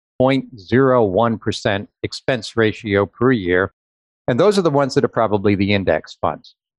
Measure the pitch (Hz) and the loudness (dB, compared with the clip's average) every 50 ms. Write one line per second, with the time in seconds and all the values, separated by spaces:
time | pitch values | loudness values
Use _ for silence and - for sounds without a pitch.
0 | _ _ _ - 127 131 135 135 127 - - 107 92 - - 131 135 131 127 123 | _ _ _ -2 0 0 0 0 -4 -8 -14 -20 -6 0 2 2 4 4 4 2
1 | 113 98 90 101 117 117 113 101 - 110 104 - - 117 101 98 104 - _ _ | 2 2 2 2 0 0 -2 -4 -6 -6 -6 -4 -2 -2 -2 -4 -6 -10 _ _
2 | - - - - - - 135 117 - - - 117 113 110 107 - - 107 98 98 | -12 -12 -12 -8 -6 -4 -4 -4 -6 -6 -2 0 0 0 0 -4 -4 -2 0 0
3 | 101 - _ - 120 131 131 110 92 87 90 90 98 95 _ _ _ _ _ _ | 0 0 _ -2 0 0 0 0 0 0 2 2 0 0 _ _ _ _ _ _
4 | _ _ _ _ _ - 127 120 170 208 202 202 175 165 143 143 143 131 - 143 | _ _ _ _ _ -4 0 2 2 2 2 2 0 0 2 0 0 0 0 -2
5 | - - - 123 113 101 104 104 95 104 104 92 101 98 104 101 92 85 80 78 | -2 -2 0 -2 -2 0 0 0 0 0 0 0 0 0 0 0 0 0 -2 -2
6 | - - - _ - 85 76 - - - _ _ _ _ _ | -2 -8 -12 _ -6 -6 -6 -6 -12 -20 _ _ _ _ _